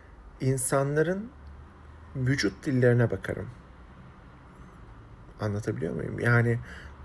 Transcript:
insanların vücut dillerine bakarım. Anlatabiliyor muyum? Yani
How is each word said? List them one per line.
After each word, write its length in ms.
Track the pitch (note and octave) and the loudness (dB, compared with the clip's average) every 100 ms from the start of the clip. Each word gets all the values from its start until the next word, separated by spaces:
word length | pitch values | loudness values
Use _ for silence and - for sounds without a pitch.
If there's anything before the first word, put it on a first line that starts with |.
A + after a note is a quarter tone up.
| - - - - | -20 -20 -20 -4
insanların 880 | C3 C3 - C#3 C#3 D3 D#3+ G3 A#3 - - - - - - - - C#3 | -2 0 0 0 2 2 0 -2 -6 -14 -18 -18 -20 -20 -20 -20 -12 -2
vücut 500 | B2+ C#3 - - D#3+ | 0 2 0 -2 -2
dillerine 440 | B2+ B2+ A#2+ A#2 | 4 6 6 4
bakarım. 400 | G2 - - G2+ - - - - - - - - - - - - - - - - - - - | 0 -6 -8 -8 -12 -20 -20 -20 -20 -20 -20 -20 -20 -20 -20 -20 -20 -20 -20 -20 -20 -20 -6
Anlatabiliyor 540 | G#2 G#2 A2 A2+ D#2+ | -4 -2 -4 -4 -4
muyum? 260 | - - - | -4 -6 -2
Yani 380 | A2+ A#2+ A#2 A#2 - - - - | 4 4 4 0 -4 -16 -18 -12